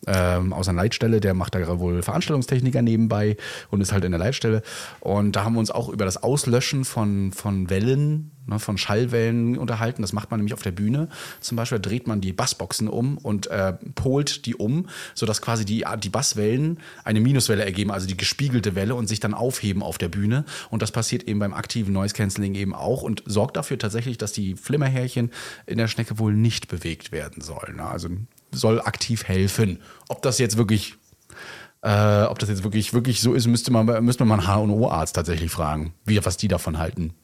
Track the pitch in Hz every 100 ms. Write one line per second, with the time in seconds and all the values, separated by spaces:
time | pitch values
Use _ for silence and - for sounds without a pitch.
0 | - 95 90 90 92 92 95 87 107 -
1 | 113 110 101 92 - 92 82 87 90 87
2 | 85 170 - 143 123 127 127 123 117 113
3 | 110 104 107 104 - - - 101 95 98
4 | 90 82 101 135 113 110 - - - -
5 | - 101 104 98 110 113 110 - 120 110
6 | 95 - 113 147 127 120 - 139 131 117
7 | 104 98 95 - 104 98 90 95 117 139
8 | 147 151 151 - 123 104 - 98 - 104
9 | 123 117 113 117 117 123 123 110 113 -
10 | 101 107 - 110 104 - 98 90 104 139
11 | 156 - - - - 113 113 110 95 120
12 | 110 104 95 92 123 - 90 - 110 110
13 | 131 147 104 104 - 101 95 92 - -
14 | 131 139 147 - 139 - 107 156 180 -
15 | - - 110 104 - 113 101 110 78 107
16 | 101 110 143 107 107 127 156 170 - -
17 | - 107 123 135 117 104 98 92 101 98
18 | 92 92 - - 143 123 101 92 101 123
19 | 107 107 107 107 127 - 104 95 82 -
20 | 87 95 104 131 143 - - 117 107 117
21 | 113 120 - 104 101 82 - 120 101 95
22 | 98 - 101 104 98 98 98 - 87 127
23 | - 107 - 104 127 - - 127 107 113
24 | 127 117 104 - 95 92 - 147 135 131
25 | 127 123 117 - - - - 113 110 -
26 | 113 110 107 104 113 - - 87 82 80
27 | - 78 73 - - - - 73 80 87
28 | 87 92 113 _ _ 131 110 113 110 -
29 | - 113 - 95 98 - 101 85 - -
30 | - - 135 120 113 110 101 107 - -
31 | _ _ - - - - - _ 110 104
32 | 107 104 110 - 104 98 101 107 101 120
33 | 127 113 117 131 117 117 - 113 110 113
34 | 120 120 110 107 92 101 107 107 - 80
35 | 80 - 82 80 82 - 78 76 82 -
36 | 107 104 95 - 104 90 87 78 80 -
37 | 82 -